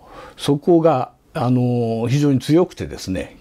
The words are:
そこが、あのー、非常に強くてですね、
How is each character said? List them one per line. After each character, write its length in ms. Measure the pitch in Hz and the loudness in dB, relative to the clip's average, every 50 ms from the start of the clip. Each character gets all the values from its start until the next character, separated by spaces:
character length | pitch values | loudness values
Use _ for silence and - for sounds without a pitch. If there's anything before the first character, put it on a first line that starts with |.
| - - - - - - - - | -12 -20 -20 -20 -20 -20 -16 -8
そ 200 | - - 143 143 | -2 -2 -2 0
こ 220 | - 180 175 165 | 2 4 4 4
が、 340 | 160 165 147 127 127 - _ _ _ _ - 123 | 6 4 2 2 -2 -6 _ _ _ _ -6 -4
あ 120 | 117 123 | 0 0
の 560 | 127 123 123 123 123 120 117 113 113 113 113 | 2 2 2 0 0 -2 -2 -2 -2 -4 -2
ー、 20 | 117 | -2
非 120 | 127 147 | 0 0
常 120 | 147 147 | 2 2
に 80 | 135 123 | 0 0
強 260 | - - 151 170 180 | 0 2 2 2 2
く 100 | 175 - | 0 -2
て 120 | - 92 71 | -10 -10 -10
で 100 | 65 - | -10 -12
す 140 | - 95 | -8 -8
ね、 280 | 92 76 65 - - - | -6 -6 -8 -10 -14 -18